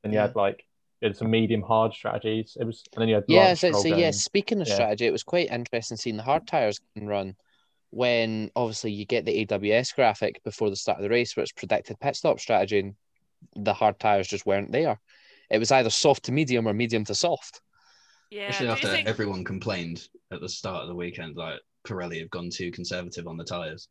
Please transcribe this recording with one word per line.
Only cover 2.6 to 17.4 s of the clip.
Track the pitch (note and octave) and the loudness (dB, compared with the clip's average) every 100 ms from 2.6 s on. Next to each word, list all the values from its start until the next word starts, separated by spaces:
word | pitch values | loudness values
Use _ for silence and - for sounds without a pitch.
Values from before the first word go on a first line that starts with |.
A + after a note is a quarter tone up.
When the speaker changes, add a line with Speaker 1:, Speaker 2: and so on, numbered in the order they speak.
Speaker 1:
was, | A2+ A2+ - | -6 -6 -14
and | - | 0
then | A2+ | 4
you | G#2+ | 4
had | G2+ | 6
Speaker 2:
Yeah, | E3+ F#3+ | 8 8
Speaker 1:
Lance | F3 | 6
Speaker 2:
so, | F3+ | 4
Speaker 1:
Stroll | G3+ | 4
Speaker 2:
so | E3 | 4
yeah, | E3 | 4
Speaker 1:
going, | E3+ | 4
Speaker 2:
speaking | G3 - G3+ - G#3+ | 2 0 0 0 -2
of | C#3+ | 0
Speaker 1:
yeah. | G2+ | 2
Speaker 2:
strategy, | A2+ G#2+ A#2 | 2 2 0
it | |
was | G2 | 0
quite | - F3 E3 | 0 0 0
interesting | A#2+ A#2+ A#2+ - A#2 | -4 -4 -6 -4 -6
seeing | A#2+ G#2+ | -6 -4
the | |
hard | A#2 D3+ - | 0 0 0
tyres | D#3+ A2 G2+ _ G#2+ | 0 2 0 _ -10
run | G#2 G2+ F#2+ F#2+ _ _ _ _ _ | -4 -4 -4 -10 _ _ _ _ _
when | G#2+ B2 A#2 A2+ A2 G#2+ - | 0 2 4 2 -2 -4 -2
obviously | A#2 G#2+ A2+ | -2 -4 -6
you | G#2 G2+ | -6 -2
get | A#2+ A2+ | -2 0
the | G#2+ | -2
A | G#2 | 0
W | G2+ G#2 | -2 2
S | A2 B2 | 2 2
graphic | - A#2+ G2+ G#2+ - | 2 2 2 -4 -4
before | - - G#2+ | -12 -2 -2
the | G2 | -2
start | - F#2 | -4 -2
of | |
the | G2+ | 0
race | A#2+ A#2+ - | 0 0 -4
where | |
it's | - | -6
predicted | - F#2 G#2+ - G#2 | -8 -2 -2 -2 -6
pit | C#3 - | -4 0
stop | D#3+ - | 0 0
strategy, | - G#2+ G2 G#2 | 2 2 2 0
and | G2 G2 _ _ _ _ - - | -2 -12 _ _ _ _ -18 -4
the | G#2 | -2
hard | G2 G#2+ G2 | 2 2 2
tyres | A2 G2+ F#2 | 2 2 2
just | G2+ - | -4 0
weren't | G2 G2+ | 0 0
there. | B2 D#3+ G#2+ _ - _ - _ | 0 0 -2 _ -20 _ -20 _
It | A2 | 0
was | A2+ | 4
either | C3+ A2+ | 4 4
soft | - D3+ C#3 | 4 4 4
to | - | 2
medium | C3+ D3 B2 A2+ | 0 2 2 0
or | |
medium | G#2 A#2+ A2+ G#2+ | 0 0 0 -2
to | G#2 | 0
soft. | E3+ D#3 | 0 -2